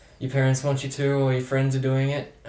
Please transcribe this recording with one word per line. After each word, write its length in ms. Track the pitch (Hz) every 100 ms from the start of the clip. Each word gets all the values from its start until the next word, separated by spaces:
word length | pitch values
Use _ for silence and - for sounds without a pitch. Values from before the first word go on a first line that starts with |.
| - -
your 120 | 131
parents 340 | 135 131 131
want 180 | 143 135
you 60 | 135
to 200 | - 139
or 200 | 139 135
your 100 | 127
friends 340 | 127 135 135 131
are 40 |
doing 280 | 131 131 135
it. 240 | 143 - -